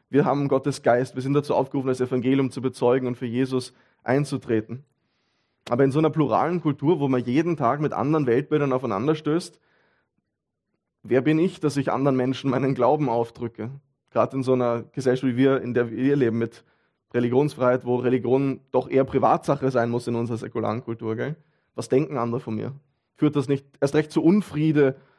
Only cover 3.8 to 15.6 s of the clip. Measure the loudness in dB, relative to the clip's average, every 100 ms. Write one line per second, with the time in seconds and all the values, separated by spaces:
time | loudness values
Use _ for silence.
3.8 | _ _ -2 0 0 -6 -2 -2 -4 -10
4.8 | -16 _ _ _ _ _ _ _ -4 2
5.8 | 2 2 0 0 2 2 2 0 -2 -2
6.8 | 0 2 2 0 0 0 0 0 0 0
7.8 | -2 -2 0 0 2 0 2 0 0 -2
8.8 | -2 -2 -2 -2 0 -2 -4 -16 _ _
9.8 | _ _ _ _ _ _ _ _ _ _
10.8 | _ _ 0 0 2 2 0 -2 -4 -2
11.8 | -2 0 2 2 0 -2 -2 0 0 2
12.8 | 2 2 0 -2 -4 -6 -10 -8 -12 -12
13.8 | _ _ _ 0 0 0 0 2 2 -2
14.8 | -6 -4 0 2 2 2 4 2